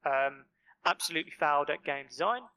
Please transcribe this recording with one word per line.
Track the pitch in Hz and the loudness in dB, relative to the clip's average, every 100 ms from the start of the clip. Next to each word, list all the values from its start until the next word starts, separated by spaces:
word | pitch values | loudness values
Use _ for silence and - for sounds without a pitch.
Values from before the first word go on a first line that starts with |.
Um, | 151 135 139 139 131 _ _ - | 0 0 0 -4 -20 _ _ -4
absolutely | - 175 - 165 160 - | -2 0 -2 -4 -4 -2
failed | 156 143 143 | 2 2 2
at | - | -2
game | - 139 135 | -4 -6 -8
design | - 180 247 240 | -2 0 0 -6